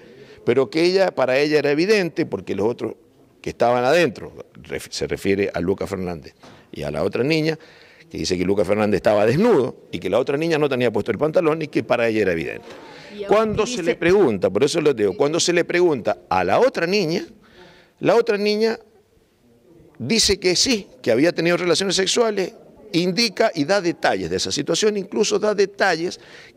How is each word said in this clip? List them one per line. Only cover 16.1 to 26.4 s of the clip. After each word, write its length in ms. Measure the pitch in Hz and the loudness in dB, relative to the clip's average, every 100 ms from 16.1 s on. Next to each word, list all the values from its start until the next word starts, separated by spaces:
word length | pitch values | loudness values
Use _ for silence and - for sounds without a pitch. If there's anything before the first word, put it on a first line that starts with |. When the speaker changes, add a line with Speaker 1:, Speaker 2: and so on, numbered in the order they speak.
| - - | -4 -2
Speaker 1:
a 160 | 90 | 0
la 160 | 90 123 | 2 2
otra 260 | 254 208 170 | 2 0 -2
niña, 380 | 208 160 170 330 - _ - - - _ _ | 0 0 -4 -6 -18 _ -20 -20 -20 _ _
la 140 | 151 | 2
otra 220 | 220 233 202 | 2 2 0
niña 420 | 208 208 220 226 - _ _ _ _ _ _ _ _ - - - | 0 0 0 -2 -12 _ _ _ _ _ _ _ _ -20 -20 -12
dice 400 | 117 220 - 190 | -2 0 2 2
que 180 | 180 175 | 2 0
sí, 320 | - 220 - - | 0 0 -4 -4
que 80 | 127 | 0
había 220 | 117 165 | 2 2
tenido 240 | 156 165 175 | 2 0 0
relaciones 400 | 175 156 196 170 | 0 0 0 -2
sexuales, 560 | 185 - 226 202 180 - - - - | 0 0 0 -2 -6 -8 -20 -20 -4
indica 580 | 165 180 180 233 180 220 | -2 0 0 -2 0 0
y 120 | - | 0
da 160 | 143 202 | 0 0
detalles 500 | 175 - 139 101 85 | 0 0 0 0 -2
de 60 | 90 | -4
esa 160 | 95 | -4
situación, 440 | 139 143 165 214 208 | -4 -2 0 0 -2
incluso 440 | 185 233 202 202 | -4 -2 0 0
da 120 | 208 | 0
detalles 680 | 202 196 - 202 165 180 - - - | 0 -2 0 0 0 -4 -8 -18 -20